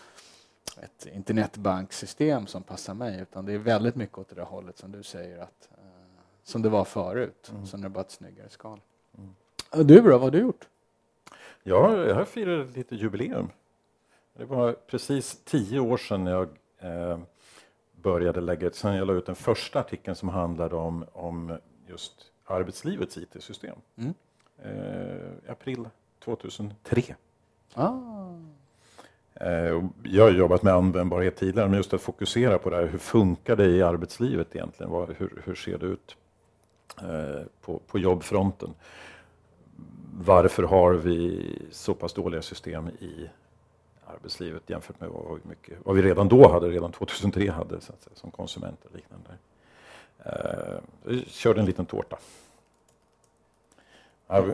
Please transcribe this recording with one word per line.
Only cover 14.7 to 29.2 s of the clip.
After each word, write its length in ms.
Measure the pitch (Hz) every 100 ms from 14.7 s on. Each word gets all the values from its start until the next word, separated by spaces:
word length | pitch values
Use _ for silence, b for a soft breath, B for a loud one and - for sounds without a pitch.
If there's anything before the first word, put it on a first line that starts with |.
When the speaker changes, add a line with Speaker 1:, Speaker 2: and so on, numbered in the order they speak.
Speaker 2:
precis 680 | 120 _ 120 - 143 - -
tio 360 | - 156 101 135
år 160 | 120 120
sedan 300 | - 98 90
jag, 220 | 92 90 - _ _
eh, 400 | 90 85 87 85 90 b b b b b _ _
började 380 | 101 87 87 85
lägga 260 | 87 82 87
ut, 80 | -
sen 180 | 104
jag 120 | 98 95
la 60 |
ut 140 | 92 -
den 80 |
första 460 | 90 - 110 - 143
artikeln 360 | 110 - - 90
som 120 | 92
handlade 480 | 92 85 82 82 85
om, 280 | 82 85 -
om 460 | - 87 85 85 82 - _ -
just 460 | - - - - _
arbetslivets 760 | - 92 92 - - 139 90 -
I 80 | 87
T-system. 500 | - - - - - _ -
Speaker 1:
Mm. 180 | 123 190 _ _ _ _
Speaker 2:
Eh, 880 | 50 50 50 50 50 65 64 62 -
april 360 | - - 127 113 - _ _
tvåtusentre. 800 | - 113 - - 104 104 - 123 - - _ _ _ _ _
Speaker 1:
Ah. 200 | - 170 262 240 208 185 170 160 147 139 b b b b b